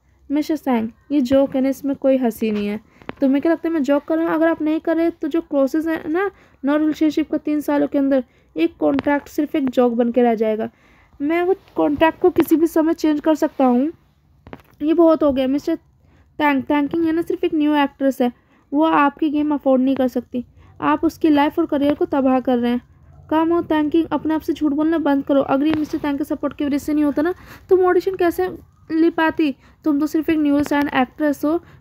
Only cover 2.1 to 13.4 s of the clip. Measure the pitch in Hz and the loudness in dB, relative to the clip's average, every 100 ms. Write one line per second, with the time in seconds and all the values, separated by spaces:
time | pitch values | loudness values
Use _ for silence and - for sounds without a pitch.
2.1 | 269 247 220 220 208 202 214 _ _ - | 2 2 -2 -4 -2 -4 -6 _ _ -16
3.1 | - 269 277 330 330 330 330 269 285 - | -2 0 2 0 0 -2 -2 0 0 0
4.1 | 320 339 320 330 320 302 311 339 330 330 | -2 0 0 0 0 -2 -2 -2 0 0
5.1 | 330 311 330 330 277 269 320 320 320 - | -2 -4 -4 -2 0 0 0 -2 -4 -4
6.1 | 330 392 - _ _ 269 302 302 294 311 | -2 -4 -6 _ _ -2 0 0 0 0
7.1 | 294 311 302 - 302 285 285 285 285 277 | 0 -2 -4 -2 -4 -2 -2 0 0 0
8.1 | 269 247 _ _ 311 330 - 302 277 - | 0 -2 _ _ -2 -2 0 -2 0 0
9.1 | 285 - - 294 320 269 254 247 233 240 | -2 -4 -6 -4 -2 -2 2 0 2 0
10.1 | 247 240 220 220 214 233 _ _ _ _ | 2 2 2 0 -2 -6 _ _ _ _
11.1 | - 285 339 359 392 _ - 320 285 320 | -8 -2 -2 0 -2 _ -2 -2 2 0
12.1 | - 359 - 302 302 320 330 311 330 311 | 2 0 2 2 2 2 2 0 0 0
13.1 | 294 320 302 | 0 0 0